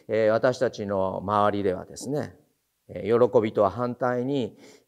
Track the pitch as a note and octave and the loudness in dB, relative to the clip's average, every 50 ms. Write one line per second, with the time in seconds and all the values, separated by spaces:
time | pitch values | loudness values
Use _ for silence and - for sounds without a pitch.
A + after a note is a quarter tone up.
0 | _ - G#2+ A2 A2 G#2+ A2 A2+ - B2+ B2 - B2+ A2+ - - G#2 G2 G2+ F#2+ | _ -2 0 2 2 2 2 4 2 0 2 0 -2 -2 -2 -4 -6 -4 -2 -2
1 | F#2+ F#2+ F#2+ F#2 F2+ G2 G#2 G#2 G#2 G#2 G2+ G2+ G2 F#2+ F2+ F#2 F2 - D#2+ - | -2 -2 -4 -6 -4 0 2 2 4 2 2 0 0 -2 -2 -4 -8 -14 -14 -12
2 | - B2+ C#3+ C#3+ G#2+ F2+ F2+ - _ _ _ _ _ _ _ _ _ - - F#2+ | -8 -6 -6 -6 -6 -8 -12 -18 _ _ _ _ _ _ _ _ _ -14 -12 -8
3 | F#2+ G2+ A#2 A#2 B2 B2 B2+ A#2+ G#2+ A2 G#2+ A2+ G#2 F#2+ F#2+ A#2+ B2 A#2+ A#2+ - | -2 0 4 4 4 4 4 2 2 2 2 2 2 2 2 -2 -4 -6 -4 -2
4 | C3 B2 B2 B2 B2 C3+ C#3+ C3+ A2+ G2 - - - - - _ _ | -2 -2 -2 -2 -2 -2 -2 -2 -2 -4 -8 -14 -20 -20 -20 _ _